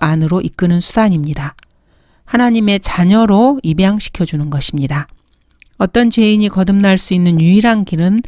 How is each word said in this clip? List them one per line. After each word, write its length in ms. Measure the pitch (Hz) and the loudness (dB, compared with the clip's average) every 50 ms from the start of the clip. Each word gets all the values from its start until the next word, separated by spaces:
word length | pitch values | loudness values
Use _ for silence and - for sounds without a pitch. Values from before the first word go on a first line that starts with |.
안으로 400 | - 156 160 160 156 156 175 190 | -4 -2 0 0 0 0 -2 -2
이끄는 380 | - 170 - - 185 175 175 175 | -4 -4 -4 -2 0 0 0 0
수단입니다. 760 | 170 - - 226 220 208 180 156 147 151 139 143 139 143 - - _ _ _ _ _ _ _ _ _ _ _ _ _ | -2 -2 -2 0 0 0 0 -2 -2 -4 -6 -8 -8 -10 -12 -16 _ _ _ _ _ _ _ _ _ _ _ _ _
하나님의 540 | - - 233 247 240 233 226 214 202 202 196 | -4 -2 0 2 2 2 0 0 0 0 -2
자녀로 760 | - - - 180 175 180 208 220 226 208 196 208 240 269 285 262 - | -4 -4 -2 0 2 4 4 4 4 4 4 4 2 2 0 -2 -2
입양시켜주는 840 | 156 156 170 190 190 208 208 - - - - 170 - 165 147 147 147 | -4 -2 0 0 0 0 -2 -4 -6 -6 -6 -6 -4 -4 -6 -6 -4
것입니다. 580 | 147 143 - - - 147 139 135 143 147 147 - - - _ _ _ _ _ _ _ _ _ _ _ - | -4 -4 -4 -4 -4 -4 -4 -4 -6 -6 -8 -10 -16 -20 _ _ _ _ _ _ _ _ _ _ _ -4
어떤 300 | 196 180 - 233 240 233 | -4 0 0 0 0 2
죄인이 380 | - 226 220 214 214 214 208 202 | 2 2 2 2 2 2 0 0
거듭날 480 | - 190 185 196 196 202 202 196 190 | 0 0 0 2 2 2 4 2 2
수 160 | 185 - - 185 | 2 0 -2 0
있는 280 | 180 175 175 170 160 | 0 2 2 2 2
유일한 440 | 160 170 185 214 220 233 226 214 190 | 4 4 4 4 4 2 2 0 -2
길은 360 | - 170 156 170 185 208 233 - | -4 -4 -2 0 0 0 -2 -4